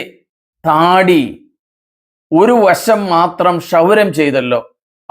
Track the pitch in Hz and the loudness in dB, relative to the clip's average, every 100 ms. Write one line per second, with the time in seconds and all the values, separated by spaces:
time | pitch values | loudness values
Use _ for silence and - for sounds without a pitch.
0 | 127 - _ _ _ _ 160 156 170 185 | -4 -16 _ _ _ _ -2 0 2 2
1 | 185 170 117 - _ _ _ _ _ _ | 2 2 0 -8 _ _ _ _ _ _
2 | _ _ - 160 220 240 196 - - 214 | _ _ -4 0 2 2 2 0 -2 -2
3 | 196 170 175 - 180 175 - 170 170 214 | 0 -2 -2 -2 -2 -2 -2 0 2 2
4 | 185 147 147 135 123 120 - _ _ _ | 0 -2 -2 -2 -2 -6 -6 _ _ _
5 | - | -2